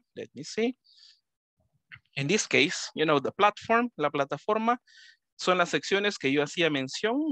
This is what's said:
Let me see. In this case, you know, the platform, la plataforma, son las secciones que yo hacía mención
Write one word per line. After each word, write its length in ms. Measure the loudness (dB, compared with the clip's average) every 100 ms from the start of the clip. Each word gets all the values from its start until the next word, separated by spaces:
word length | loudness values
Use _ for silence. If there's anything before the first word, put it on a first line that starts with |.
| -6
Let 160 | -16 -14
me 100 | -14
see. 320 | -10 -4 -4 -4 _ _ -20 _ _ _ _ _ _ _ _ -20 _ -6
In 120 | 0
this 200 | 0 2
case, 420 | 2 2 0 -10
you 120 | -2 2
know, 140 | 2
the 120 | 0
platform, 600 | 2 2 2 0 0 0 -2
la 140 | -2
plataforma, 720 | -2 -4 -4 -2 0 0 -2 _ -20 -20 _ _ -4
son 200 | 0 2
las 120 | 2
secciones 480 | 0 0 0 0 -2
que 140 | 0
yo 100 | 0
hacía 280 | 0 0 0
mención 460 | 0 -4 -4 -2 0 -2